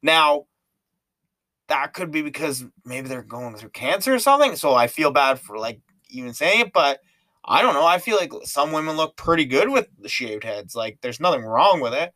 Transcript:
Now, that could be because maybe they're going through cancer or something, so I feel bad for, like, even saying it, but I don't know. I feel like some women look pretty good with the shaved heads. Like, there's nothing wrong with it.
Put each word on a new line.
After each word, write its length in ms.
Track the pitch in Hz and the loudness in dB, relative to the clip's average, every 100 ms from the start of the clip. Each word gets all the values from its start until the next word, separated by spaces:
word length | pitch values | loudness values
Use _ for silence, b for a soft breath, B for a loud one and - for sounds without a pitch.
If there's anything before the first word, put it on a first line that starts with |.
Now, 420 | 156 160 151 294 - _ _ _ _ _ _ _ _ _ _ _ _ | 2 4 4 2 -2 _ _ _ _ _ _ _ _ _ _ _ _
that 260 | 147 143 | -2 -2
could 180 | - 180 | -6 -6
be 100 | 151 | -4
because 420 | 151 143 156 131 123 _ 120 | -6 -6 -6 -6 -10 _ -14
maybe 220 | 127 131 | -12 -10
they're 160 | 131 | -12
going 320 | 120 120 123 107 | -12 -12 -12 -14
through 160 | 110 | -18
cancer 420 | - 127 185 196 | -8 -4 -2 0
or 60 | 262 | 0
something, 360 | 262 277 285 165 | 4 4 4 2
so 200 | 151 127 | 2 4
I 100 | 120 | 2
feel 240 | - 214 | 2 0
bad 300 | 143 139 127 | 2 2 0
for, 180 | - 107 | -4 -10
like, 240 | 110 117 _ _ _ | -8 -10 _ _ _
even 240 | 127 123 120 | -14 -12 -4
saying 240 | 160 214 | 0 2
it, 140 | 240 | 2
but 260 | 185 143 139 _ _ _ _ | 2 2 0 _ _ _ _
I 200 | - 139 | 0 2
don't 100 | 240 | 4
know. 120 | 147 165 | 4 4
I 120 | 180 | 2
feel 200 | 180 208 | 0 -2
like 140 | 170 - | -2 -8
some 280 | - - 147 | -10 -2 -2
women 260 | 156 156 156 | -2 -4 -2
look 180 | 156 - | -4 -4
pretty 300 | - 165 143 | -2 0 2
good 240 | 131 214 | 2 2
with 180 | 269 - _ | 0 -2 _
the 120 | - | -10
shaved 340 | - 123 107 | -8 -6 -8
heads. 320 | 113 120 92 - | -8 -10 -10 -8
Like, 240 | 113 113 | -8 -6
there's 180 | 127 120 | -10 -2
nothing 240 | 175 147 | 0 0
wrong 360 | 110 113 185 180 | -2 2 4 4
with 140 | 123 | 0
it. 200 | 127 170 | -2 -4